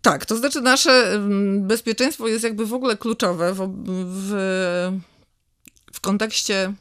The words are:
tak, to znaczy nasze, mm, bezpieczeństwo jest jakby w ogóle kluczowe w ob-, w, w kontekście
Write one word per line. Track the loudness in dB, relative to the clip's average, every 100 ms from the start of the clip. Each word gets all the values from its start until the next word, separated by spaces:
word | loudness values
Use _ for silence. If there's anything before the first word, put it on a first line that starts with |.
tak, | 2 2
to | -2 0
znaczy | 0 2
nasze, | 4 4 6 6 6
mm, | 0 0 0 2 0 0
bezpieczeństwo | 0 0 0 0 0 -2
jest | 0
jakby | -2 -2
w | -4
ogóle | -2 -2 -2
kluczowe | -2 -2 -2 0 -2
w | -2
ob-, | -6 -6
w, | -6 -6 -6 -8 -6 -2 -2 0 0 -2 -2 -4 -8 _ _ _ _ _ -20 _ _
w | -6
kontekście | -2 0 0 -2 -2 0 -2 -6